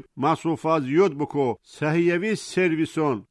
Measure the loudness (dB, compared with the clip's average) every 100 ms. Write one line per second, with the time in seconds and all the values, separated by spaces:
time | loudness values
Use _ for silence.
0 | -2 -4 -2 0 -2 -2 0 0 2 4
1 | 2 2 -4 -2 -2 -2 _ -6 -2 2
2 | 2 2 0 -4 -4 0 0 2 -2 0
3 | 0 -2 -6